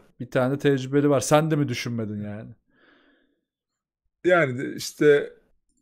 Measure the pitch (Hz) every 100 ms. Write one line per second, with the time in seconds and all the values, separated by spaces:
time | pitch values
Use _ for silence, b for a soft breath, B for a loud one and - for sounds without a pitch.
0 | _ - 123 135 127 143 143 139 131 139
1 | 143 139 - 151 160 151 135 120 127 117
2 | 107 104 104 104 120 117 _ _ _ _
3 | _ _ _ _ _ _ _ _ _ _
4 | _ _ 175 180 143 123 127 104 - -
5 | 147 143 - - _ _ _ _